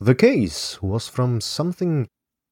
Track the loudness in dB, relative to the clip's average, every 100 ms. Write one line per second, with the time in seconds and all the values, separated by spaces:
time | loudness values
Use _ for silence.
0 | 2 6 6 4 0 -4 -10 -6 -4 -4
1 | -4 -2 0 0 -4 -4 -4 -2 -2 -2
2 | -4 _ _ _ _